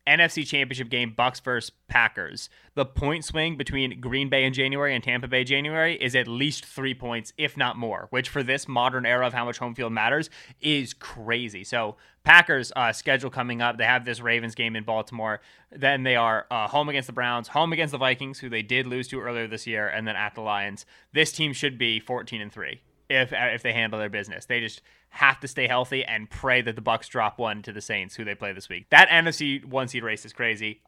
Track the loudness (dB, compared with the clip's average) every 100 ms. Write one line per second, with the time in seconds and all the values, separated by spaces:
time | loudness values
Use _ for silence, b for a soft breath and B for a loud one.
0 | 4 6 6 2 -2 -2 -2 -4 -4 -2
1 | -2 0 0 0 -4 -4 -4 -12 0 4
2 | 4 0 -10 -10 -16 b b -4 -4 -2
3 | -2 -2 -4 -2 -2 -4 -6 -4 -4 -4
4 | -6 -4 0 2 2 2 0 0 0 -2
5 | -2 -2 0 0 2 0 0 0 0 0
6 | 0 0 0 -2 -2 -4 -10 -8 -6 -6
7 | -6 -6 -8 -4 -4 0 -2 -2 -6 -6
8 | -4 -4 -2 -4 -2 -4 -2 0 2 2
9 | 2 2 0 -2 -4 -4 -8 -6 -4 0
10 | 2 0 -2 B B -6 -2 0 -2 -10
11 | -16 -10 -2 -2 -2 -10 -4 -2 -2 -6
12 | b b 10 10 10 4 0 0 0 0
13 | 0 0 0 -4 -4 0 0 2 4 4
14 | 2 -4 0 0 0 -4 -4 -4 -2 -2
15 | -2 -6 -4 -4 b b b -2 2 2
16 | 2 4 4 2 0 -4 0 0 0 -2
17 | -4 -4 -2 -4 -2 0 0 0 -2 0
18 | 0 0 -4 -10 -6 -6 0 0 0 -4
19 | -6 -8 -6 -4 -6 -8 -6 -2 -2 -2
20 | -4 -4 -4 -4 -4 -4 -4 -8 -16 b
21 | b 2 2 2 -4 -2 -4 0 -2 -2
22 | -4 -8 -6 -10 -10 -10 -10 -10 _ _
23 | 0 2 2 0 -2 0 -2 0 0 -2
24 | -4 -4 -6 -10 -4 -4 -4 -8 b b
25 | b 4 4 4 -4 -2 2 2 0 -4
26 | -4 -6 -8 -6 0 0 0 -2 -2 -2
27 | -2 -2 -2 -2 -4 -6 -10 -12 -6 -6
28 | -6 -8 -10 -8 -8 -10 -12 -12 6 8
29 | 10 8 4 0 -2 -4 -4 -4 -4 -4
30 | -6 -6 -10 -4 -2 -2 -4 -8